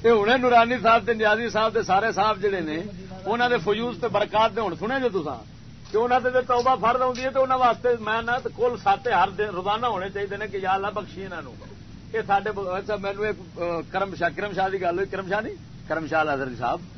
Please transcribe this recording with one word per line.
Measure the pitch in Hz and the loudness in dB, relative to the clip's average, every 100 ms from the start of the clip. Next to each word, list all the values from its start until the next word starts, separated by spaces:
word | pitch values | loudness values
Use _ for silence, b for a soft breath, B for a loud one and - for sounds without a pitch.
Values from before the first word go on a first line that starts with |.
اے | 226 | 6
ہنے | 226 202 262 | 4 4 4
نورانی | 247 240 233 247 | 6 6 6 4
صاحب | 208 233 214 | 4 4 4
تے | |
نیازی | 226 214 214 233 | 2 2 2 0
صاحب | 214 220 | 0 2
تے | 220 | 0
سارے | 190 190 220 | 2 2 2
صاحب | 180 214 208 | 2 2 2
جڑے | 202 190 | 0 0
نے، | 160 156 208 196 - - | -2 -4 -6 -12 -14 -10
انہاں | 190 233 247 | -4 0 2
دے | 240 | 2
فیوز | 170 214 175 - | 0 0 -2 -4
تے | 233 | -2
برکات | 196 208 208 226 220 | 0 2 4 2 2
دے | |
ہن | 208 165 | -4 -4
سنے | 208 269 254 | -2 0 0
جو | 190 | 0
تساں | 151 120 107 - - - - | -4 -8 -12 -18 -18 -18 -2
کہ | 208 | 0
انہاں | 240 247 | 4 4
تے | 247 254 254 | 4 0 2
توبہ | 247 247 254 | 2 4 4
فرض | 220 254 | 2 2
ہوندی | 254 247 | 0 0
ہے | 262 | -2
تے | 269 | 2
انہاں | 262 262 | 2 4
واسطے | 247 226 247 240 | 4 4 0 0
میں | 214 226 | 0 -2
نہ | 226 254 | 0 -2
تے | 226 - | -4 -2
کل | 247 233 | -2 0
سات | 202 196 240 | 0 2 2
ہر | 190 196 190 | 2 2 0
دن | |
روزانہ | 214 180 185 214 247 | -4 -2 -2 0 0
ہونے | 196 196 | -2 -4
چاہیے | 202 202 196 | -6 -6 -6
نے | 208 | -6
کہ | 196 | -4
یا | 185 | -2
اللہ | 196 196 | 0 0
بخشی | 208 180 180 | -4 -8 -12
انہاں | 190 170 | -10 -10
نوں۔ | 139 - - - - - - | -12 -16 -18 -18 -18 -18 -6
اے | 220 196 | -6 2
ساڈے | 196 208 | 0 0
ب-، | 202 190 | -4 -4
اچھا | 185 202 208 | -4 -4 -4
مینوں | 190 202 | -4 -2
ایک، | 214 190 180 - | -4 -4 -10 -6
آ، | 175 165 151 | -4 -4 -4
کرم | 185 196 | -4 -4
شاہ، | 160 170 - | -2 -2 -2
کرم | 202 | -6
شاہ | 190 190 | -2 -2
دی | 190 | 0
گل | 180 175 | 0 0
ہوئی، | 196 | -2
کرم | 190 190 | -4 -2
شاہ | 202 | -2
نہیں، | 226 392 - - - | -4 -10 -16 -16 -4
کرم | 160 151 | -4 0
شاہ | 160 | 0
الازری | 151 139 131 117 | 2 0 -4 -2
صاحب۔ | 123 170 175 | -2 -2 -6